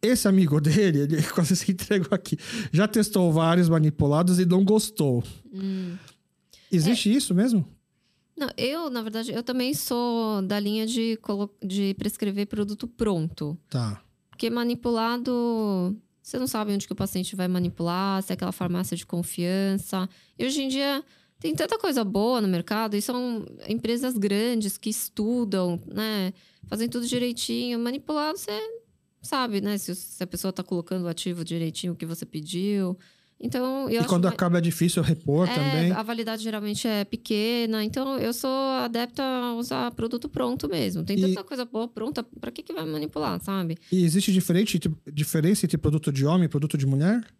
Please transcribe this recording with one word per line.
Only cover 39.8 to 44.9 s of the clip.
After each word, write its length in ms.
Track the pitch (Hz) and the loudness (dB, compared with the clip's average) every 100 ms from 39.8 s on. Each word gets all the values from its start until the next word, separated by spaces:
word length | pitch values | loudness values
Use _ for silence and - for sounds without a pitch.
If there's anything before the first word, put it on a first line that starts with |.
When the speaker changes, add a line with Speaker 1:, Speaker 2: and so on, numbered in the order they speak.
| 240 | -4
Speaker 2:
produto 380 | - 233 240 294 | -4 -4 -4 -6
pronto 360 | - 240 262 294 | -4 -2 -2 -4
mesmo. 360 | 339 233 180 | -2 -2 -2
Tem 140 | 175 196 | -2 2
Speaker 1:
E 20 | |
Speaker 2:
tanta 240 | 190 185 | 2 2
coisa 200 | - 262 240 | -4 -8 -6
boa 200 | 226 233 | -6 -6
pronta, 340 | - 226 294 233 - | -6 -6 -6 -8 -10
pra 100 | 233 | -12
que 100 | 240 | -12
que 100 | - | -10
vai 140 | 330 320 | -8 -4
manipular, 520 | 311 311 302 285 175 | -4 -4 -4 -2 -4
sabe? 340 | - 196 170 160 _ | -4 -4 -2 -6 _
Speaker 1:
E 100 | 185 | 4
existe 280 | 170 170 196 | 4 4 4
diferente, 480 | 190 - 175 214 175 - | 2 4 4 4 2 0